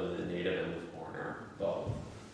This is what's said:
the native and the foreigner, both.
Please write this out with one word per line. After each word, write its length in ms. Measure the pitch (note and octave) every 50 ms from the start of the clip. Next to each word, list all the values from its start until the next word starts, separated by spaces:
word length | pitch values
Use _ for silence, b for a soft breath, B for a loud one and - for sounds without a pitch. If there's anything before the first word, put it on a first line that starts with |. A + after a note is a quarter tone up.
| F2 F2 F2
the 80 | F2 F2
native 380 | F2 F2 F2 - - - - -
and 80 | - -
the 120 | - - -
foreigner, 480 | - - - - - - - - - - - - - -
both. 300 | F#2+ F2+ - - - - - - - - - - - -